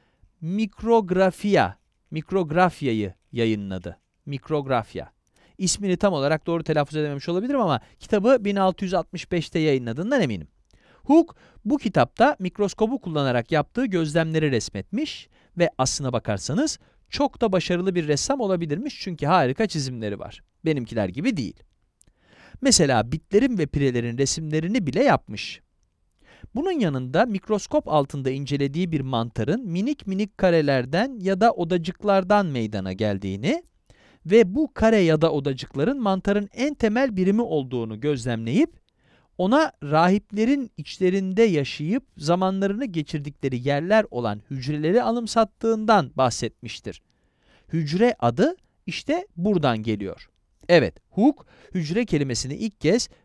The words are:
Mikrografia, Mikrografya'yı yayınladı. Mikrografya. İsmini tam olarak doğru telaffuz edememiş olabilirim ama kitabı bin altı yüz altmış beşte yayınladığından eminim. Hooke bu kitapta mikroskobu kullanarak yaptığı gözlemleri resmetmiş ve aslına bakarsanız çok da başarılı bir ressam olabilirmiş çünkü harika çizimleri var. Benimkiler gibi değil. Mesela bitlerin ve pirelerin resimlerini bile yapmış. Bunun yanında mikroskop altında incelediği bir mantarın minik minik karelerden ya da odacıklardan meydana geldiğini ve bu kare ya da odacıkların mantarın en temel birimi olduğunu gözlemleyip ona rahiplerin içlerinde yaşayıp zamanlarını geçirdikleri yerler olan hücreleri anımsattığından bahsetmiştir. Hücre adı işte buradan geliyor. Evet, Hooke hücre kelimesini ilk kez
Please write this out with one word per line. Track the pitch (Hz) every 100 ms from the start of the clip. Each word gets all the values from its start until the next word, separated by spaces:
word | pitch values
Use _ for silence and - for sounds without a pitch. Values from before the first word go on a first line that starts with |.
| _ _ _ _
Mikrografia, | 160 202 214 - 220 226 180 180 185 - 208 180 95 - _ _ -
Mikrografya'yı | 156 - 190 156 165 180 - 135 110 98 - _
yayınladı. | 120 113 107 98 92 87 - _ _ -
Mikrografya. | 139 - 151 135 123 - 85 67 _ _ _ _ -
İsmini | 185 - 202 175
tam | 208
olarak | 151 139 156 -
doğru | 170
telaffuz | 156 151 143 156
edememiş | 147 139 170
olabilirim | 175 247 277
ama | 190 123 - _
kitabı | - 214 214 262
bin | 202 202
altı | 190 185
yüz | 190
altmış | 185 - 180 -
beşte | 175 - 170
yayınladığından | 156 135 120 123 202 277
eminim. | 147 95 73 _ _ _ _
Hooke | _ - 311 330 - - -
bu | 208 285
kitapta | 214 156 120 - 185 196
mikroskobu | 180 - 196 - 220 262
kullanarak | 180 151 135 120 123
yaptığı | 156 - - 262
gözlemleri | 180 156 165 160 160 151
resmetmiş | 120 - 101 - 220 311 - - _ _ 175
ve | 170 -
aslına | 135 - 135
bakarsanız | 120 - 98 - 170 311 - _ _ _
çok | - 285 -
da | 226
başarılı | 185 - 175 190
bir | 175 151
ressam | 143 - 277
olabilirmiş | 202 180 165 156 277 -
çünkü | 190 160 143
harika | 180 127 - 220
çizimleri | 156 131 123 107 98
var. | 87 - _ _
Benimkiler | 160 147 113 117 95
gibi | 92 226 180
değil. | 101 - _ _ _ _ _ _ _ _ - -
Mesela | 262 - 147 117 117
bitlerin | 156 - 202 269 208
ve | 143
pirelerin | 147 139 123 117 120
resimlerini | 139 - 156 156 165 247 151
bile | 151
yapmış. | 269 147 - 104 - - _ _ _ _ _ _ _ - -
Bunun | 226 370 330
yanında | 180 131 127 156 240
mikroskop | 196 - 208 - 202 -
altında | 151 139 143 131
incelediği | 139 135 143 139 151 180
bir | 156
mantarın | 131 120 117 - 110 233 220
minik | 175 233 294 -
minik | 190 214 -
karelerden | 190 165 143 135 123 165 262 240
ya | 190 190
da | 226
odacıklardan | 185 165 180 165 - 208 196 185 208 180
meydana | 127 110 104 95
geldiğini | 92 107 98 98 98 143 330 - _ _ _ _ _ 156
ve | 220 185
bu | 233 311
kare | - 220 220
ya | 170 156
da | 165
odacıkların | 143 139 131 - 135 175 277
mantarın | 208 190 202 202 202
en | - 285
temel | 294 220 226 269 190
birimi | 185 214
olduğunu | 240 156 127 123 113 107
gözlemleyip | 147 135 123 113 113 170 330 - _ _ _ _ _ -
ona | 185 277 302 -
rahiplerin | 147 156 180 202 - 208 226 285 240 -
içlerinde | - - 185 196 190 185
yaşayıp | 226 156 135 - 151 254 - -
zamanlarını | 151 175 185 190 196 208
geçirdikleri | 269 165 143 151 143 - 139 123 135
yerler | 143 170 220 202
olan | 123 113 104 -
hücreleri | 131 127 151 156 226
anımsattığından | 226 240 226 226 220 _ 226 220 214 208 131 -
bahsetmiştir. | 127 - 117 - 117 - 104 - _ _ _ _ _ _ _
Hücre | 165 147 175 240 -
adı | 120 120 277 381 _ _ -
işte | - - 330 403 170
buradan | 190 185 143 113
geliyor. | 110 104 95 - - _ _ _ -
Evet, | 170 98 - _
Hooke | - 269 - _ _ -
hücre | 185 151 202
kelimesini | 240 151 139 117 127
ilk | 143 220 -
kez | 147 240 - _